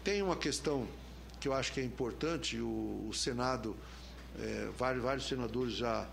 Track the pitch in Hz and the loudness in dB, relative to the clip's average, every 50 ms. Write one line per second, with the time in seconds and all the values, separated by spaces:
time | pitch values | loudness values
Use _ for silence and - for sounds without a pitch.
0 | - 190 202 202 196 185 165 - - 151 131 - - 156 143 135 117 98 - - | 4 4 4 4 4 4 2 4 2 0 0 2 2 2 2 2 0 -2 -6 -10
1 | - - - - - - - - - 143 135 135 123 - - 139 131 120 117 - | -12 -14 -14 -14 -14 -14 -12 -4 0 2 2 2 2 0 0 0 -2 -2 0 0
2 | 131 117 104 - 147 160 170 151 - - - 113 117 117 113 110 110 107 104 104 | 0 0 2 0 2 2 2 0 0 -2 -2 0 0 0 0 0 0 0 -2 -2
3 | 104 110 101 - - 143 123 120 123 127 131 120 113 110 95 - - - - - | -2 -2 -2 0 0 2 2 4 4 4 4 2 0 -4 -6 -6 -10 -12 -12 -12
4 | - - - - - - - - 113 110 107 107 107 107 98 - 123 127 131 127 | -12 -12 -12 -12 -12 -10 -8 -4 -4 -2 -2 -2 -2 -4 -2 0 2 2 2 2
5 | 117 127 139 135 131 - 139 127 120 110 110 123 127 120 104 95 120 120 113 107 | 2 2 2 0 0 -2 0 0 0 0 0 0 0 0 0 0 2 2 2 2
6 | 92 - | 0 -4